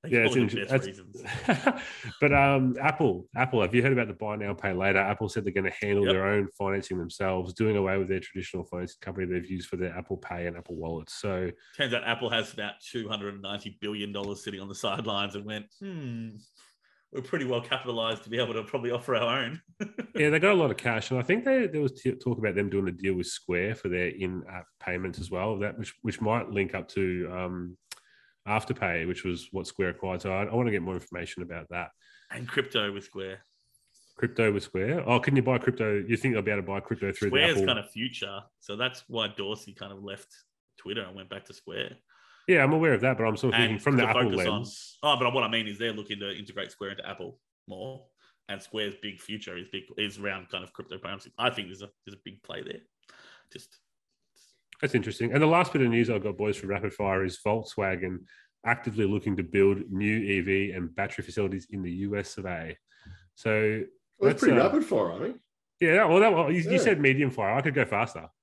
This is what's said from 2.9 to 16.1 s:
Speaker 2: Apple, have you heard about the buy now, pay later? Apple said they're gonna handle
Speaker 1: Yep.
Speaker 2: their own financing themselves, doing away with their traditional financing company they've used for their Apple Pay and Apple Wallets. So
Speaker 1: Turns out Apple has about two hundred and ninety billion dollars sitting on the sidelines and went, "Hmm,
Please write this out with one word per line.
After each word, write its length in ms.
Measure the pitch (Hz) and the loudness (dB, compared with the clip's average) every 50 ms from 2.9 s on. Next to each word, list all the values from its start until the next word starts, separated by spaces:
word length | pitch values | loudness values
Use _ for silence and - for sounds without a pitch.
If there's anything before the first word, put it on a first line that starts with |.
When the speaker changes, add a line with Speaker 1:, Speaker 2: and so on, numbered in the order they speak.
| 156 - 165 120 92 90 - _ - | 2 4 4 2 2 2 -4 _ 0
Speaker 2:
Apple, 240 | - 127 131 - 117 | 0 0 2 4 2
have 140 | 101 90 107 | 2 4 4
you 80 | 123 117 | 4 4
heard 100 | 139 135 | 6 4
about 160 | 123 117 107 | 2 2 -2
the 60 | 101 | -4
buy 200 | - 110 107 104 | -8 -6 -6 -4
now, 180 | 107 104 101 98 | -4 -4 -4 -4
pay 180 | - - 101 92 | -2 -2 -2 0
later? 260 | 90 95 98 95 95 | 2 2 4 4 4
Apple 300 | 98 98 107 - 113 98 | 4 4 0 0 -2 -2
said 160 | - 117 101 | -2 -2 -4
they're 80 | 98 90 | 0 0
gonna 180 | 98 95 92 - - | 0 0 0 -2 -2
handle 280 | - 101 101 101 101 | -2 0 2 4 4
Speaker 1:
Yep. 80 | 98 95 | 4 4
Speaker 2:
their 120 | 92 95 | 4 4
own 220 | 98 104 104 101 95 - - | 4 4 2 2 0 -4 -4
financing 400 | 101 95 98 98 92 - 95 90 | -2 -2 -2 -2 -2 -4 -6 -6
themselves, 540 | 85 82 - - 98 95 95 92 92 90 90 | -6 -6 -6 -4 -2 0 0 -2 -2 -6 -2
doing 240 | - 113 110 107 | 0 0 2 2
away 220 | 101 98 95 95 95 | 2 2 2 2 0
with 100 | 95 92 | 0 0
their 120 | 95 92 | -2 -4
traditional 440 | - - - 95 92 - - 92 85 | -4 -8 -10 -10 -10 -8 -8 -8 -8
financing 320 | - - 90 90 90 - _ - | -6 -8 -8 -8 -8 -10 _ -12
company 240 | 95 90 95 95 | -10 -6 -6 -4
they've 220 | 87 90 90 87 92 | -2 -2 -4 -4 -4
used 200 | 95 90 87 - | -8 -8 -8 -8
for 80 | - | -6
their 180 | 87 92 90 82 | -4 -4 -4 -6
Apple 200 | 90 85 _ 98 | -8 -8 _ -8
Pay 300 | 90 - - 90 87 87 | -8 -8 -10 -8 -6 -6
and 100 | 87 85 | -6 -6
Apple 200 | 85 85 - 87 | -8 -12 -12 -10
Wallets. 440 | 80 82 82 82 82 76 - - - | -8 -6 -6 -6 -8 -8 -10 -14 -8
So 300 | - 104 95 92 92 87 82 _ _ - - | -6 -4 -4 -2 -4 -4 -6 _ _ -20 -6
Speaker 1:
Turns 160 | - 143 127 117 | -6 -4 -2 -2
out 100 | 117 - | -2 -2
Apple 260 | - 117 117 123 113 | -2 -4 -2 -2 -2
has 220 | 117 113 110 - - | -2 -2 -4 -4 -8
about 180 | - 107 101 - _ - - | -10 -8 -10 -10 _ -18 -10
two 180 | - 123 110 104 | -10 -8 -6 -6
hundred 240 | 110 104 101 101 101 | -6 -6 -6 -8 -10
and 80 | 101 98 | -10 -10
ninety 340 | 95 101 104 - 107 101 _ | -10 -10 -10 -10 -14 -16 _
billion 300 | - 104 104 104 101 101 | -8 -8 -6 -6 -8 -8
dollars 320 | 101 101 101 101 101 95 - | -6 -8 -6 -8 -8 -8 -10
sitting 180 | 107 101 95 | -10 -10 -10
on 80 | 95 98 | -10 -12
the 60 | 98 | -12
sidelines 600 | - - 107 98 98 113 110 101 98 101 101 101 | -6 -4 -4 -4 -4 -4 -4 -2 -2 -4 -4 -6
and 80 | 101 101 | -10 -10
went, 220 | 104 107 107 104 _ _ _ | -8 -10 -10 -10 _ _ _
"Hmm, 500 | 196 196 185 165 143 127 | -14 -12 -10 -10 -10 -8